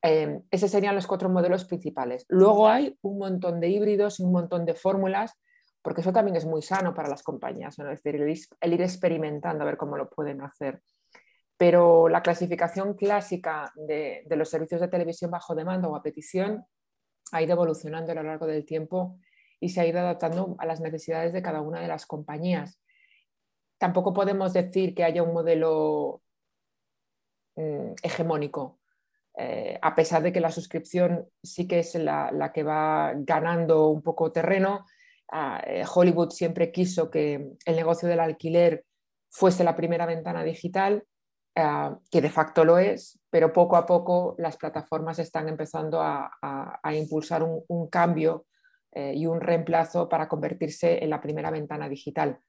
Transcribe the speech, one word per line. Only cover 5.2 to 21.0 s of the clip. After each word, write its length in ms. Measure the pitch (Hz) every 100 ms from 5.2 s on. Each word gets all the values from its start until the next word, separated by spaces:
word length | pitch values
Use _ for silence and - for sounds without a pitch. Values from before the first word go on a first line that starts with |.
| 220 - _ _ _ _
porque 200 | - -
eso 100 | 170
también 240 | 185 208 175
es 80 |
muy 180 | 160 160
sano 320 | 151 190 180
para 140 | 170 143
las 140 | 143
compañías, 560 | - 135 131 131 151 139
¿no? 120 | 143
Es 120 | 151
decir, 180 | - 147
el 80 | 147
is-, 200 | 170 - _
el 140 | 170
ir 80 | 175
experimentando 840 | 180 180 180 165 156 151 170 156
a 20 | 147
ver 100 | 147
cómo 200 | 151 143
lo 140 | 139
pueden 320 | - 147 139
hacer. 400 | 139 - 139 - _ _ _ - _ _ _ _
Pero 540 | 175 175 170 170 165
la 120 | 165
clasificación 680 | 175 170 180 175 170 190 196
clásica 800 | 202 202 208 180 180 175 156 147
de, 480 | - 151 151 147 87 151
de 100 | 156
los 140 | 156
servicios 320 | 160 156 170
de 60 | 175
televisión 420 | 180 170 165 175
bajo 240 | 175 -
demanda 340 | 160 160 185 180
o 80 | 151
a 60 |
petición 640 | 151 151 151 185 196 214 - _ _ _ _ _ -
ha 100 | 165
ido 120 | 160
evolucionando 580 | 175 170 156 156 156 165
a 20 |
lo 80 | 160
largo 240 | 156 156 160
del 180 | 156
tiempo 540 | 151 160 156 185 180 185 _ _ _ _
y 120 | 175
se 100 | 180
ha 60 | 170
ido 120 | 170
adaptando 560 | 180 175 165 170 190 -
a 80 | 160
las 140 | 160
necesidades 520 | 160 156